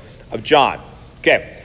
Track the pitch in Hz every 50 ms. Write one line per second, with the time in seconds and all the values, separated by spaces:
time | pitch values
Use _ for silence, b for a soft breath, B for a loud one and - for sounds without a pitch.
0 | B B B B B B - 113 - - 151 147 131 104 82 - - - - -
1 | - - - - - 160 139 - - - - - -